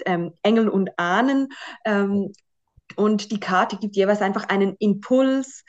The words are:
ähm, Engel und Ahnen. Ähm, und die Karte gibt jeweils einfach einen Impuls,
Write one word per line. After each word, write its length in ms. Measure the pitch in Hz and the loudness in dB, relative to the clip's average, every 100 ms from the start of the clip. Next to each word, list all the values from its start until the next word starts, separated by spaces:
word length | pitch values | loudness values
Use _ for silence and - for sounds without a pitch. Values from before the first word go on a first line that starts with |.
| - | -4
ähm, 280 | 175 175 - | -4 -4 -4
Engel 260 | 202 226 220 | 0 2 2
und 220 | 196 185 - | 0 -2 -2
Ahnen. 520 | 175 190 262 277 269 - - - 220 | 0 2 2 0 -2 -6 -18 -8 -2
Ähm, 460 | 202 202 202 196 - _ _ _ _ - - | 0 0 -2 -4 -10 _ _ _ _ -12 0
und 360 | 208 214 - | 2 0 -2
die 80 | 208 | -6
Karte 380 | - 185 214 202 | 0 0 0 -2
gibt 180 | 208 196 | -4 0
jeweils 260 | 190 208 | 2 2
einfach 280 | 196 202 - | 0 -2 -2
einen 260 | 196 196 190 | 0 0 0
Impuls, 840 | 208 202 - 254 269 269 262 - | 0 0 2 2 4 0 -4 -12